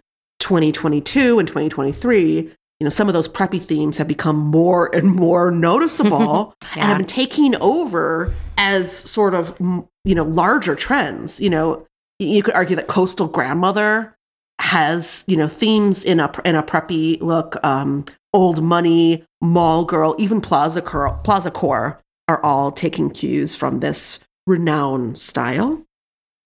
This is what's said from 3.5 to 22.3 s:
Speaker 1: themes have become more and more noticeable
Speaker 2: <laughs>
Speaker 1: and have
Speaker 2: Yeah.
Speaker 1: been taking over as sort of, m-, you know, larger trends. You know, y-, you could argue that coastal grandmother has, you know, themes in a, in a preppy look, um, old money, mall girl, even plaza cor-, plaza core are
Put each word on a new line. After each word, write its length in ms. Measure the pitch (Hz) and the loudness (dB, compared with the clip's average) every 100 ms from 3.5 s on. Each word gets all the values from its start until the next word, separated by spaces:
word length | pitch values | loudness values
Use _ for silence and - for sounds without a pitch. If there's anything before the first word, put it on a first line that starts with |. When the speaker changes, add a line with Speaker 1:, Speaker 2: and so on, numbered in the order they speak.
| 180 | -2
Speaker 1:
themes 340 | - 151 151 147 | -4 -2 -2 -2
have 100 | 151 | -4
become 280 | 147 160 151 | -2 0 0
more 580 | 151 160 175 175 160 | 2 2 4 2 2
and 160 | 170 190 | 2 2
more 360 | 180 170 175 180 | 4 4 4 2
noticeable 1040 | 170 170 226 320 - 208 147 208 165 214 _ | 2 2 2 0 2 2 2 2 0 -2 _
Speaker 2:
<laughs> 100 | - | -14
Speaker 1:
and 80 | - | -2
have 80 | 208 | 0
Speaker 2:
Yeah. 60 | 196 | 0
Speaker 1:
been 80 | 185 | -2
taking 480 | 254 262 - 277 220 | -2 -4 2 2 4
over 720 | 196 320 285 170 151 160 185 - - - | 2 0 -2 -2 -2 -2 -4 -6 -6 -2
as 340 | 196 196 180 | 2 2 -2
sort 400 | - - 220 202 | -6 -4 0 2
of, 220 | 180 165 - | 0 -4 -4
m-, 280 | 180 180 - _ | -4 -4 -6 _
you 100 | 190 | 0
know, 100 | 170 | 0
larger 500 | 156 165 185 285 185 | 2 2 2 2 0
trends. 680 | 143 - 269 151 73 - - | -4 -2 -2 -2 -6 -10 -4
You 80 | 202 | 0
know, 380 | 160 160 - - _ _ _ | 0 0 -4 -10 _ _ _
y-, 60 | 165 | 0
you 160 | 208 | 2
could 100 | 202 | 2
argue 240 | 170 175 170 | 0 0 -2
that 100 | - | -2
coastal 400 | 196 185 - 160 | 0 0 0 -4
grandmother 840 | 175 127 160 185 202 214 220 220 _ _ _ _ - | -2 -2 0 0 0 0 0 -4 _ _ _ _ -8
has, 640 | - 175 151 170 165 - - | -2 0 2 0 -4 -8 -2
you 100 | 165 | 0
know, 100 | 156 | 0
themes 560 | - 220 214 202 190 | 0 0 2 2 0
in 160 | - 165 | 0 0
a, 100 | 147 - | 0 -2
in 100 | 175 | 0
a 80 | 160 | 0
preppy 580 | 156 165 160 160 160 160 | 0 -4 -2 -2 0 -2
look, 340 | 165 160 156 - | 0 -2 -2 -4
um, 400 | 143 135 139 139 - - _ | -2 -2 -2 -4 -6 -16 _
old 280 | 202 185 160 | 2 4 2
money, 600 | 165 170 175 165 165 160 - _ | 2 2 4 4 4 2 -4 _
mall 440 | 170 175 165 165 165 | 2 4 4 2 2
girl, 280 | 170 156 156 | 2 0 0
even 240 | 202 226 | 0 0
plaza 400 | - 147 156 170 | 0 0 2 -2
cor-, 360 | - 151 143 - | -6 -4 -4 -4
plaza 260 | - 196 175 | 0 0 0
core 480 | - - 120 120 - _ _ | -4 -2 -2 -4 -8 _ _
are 140 | - | -4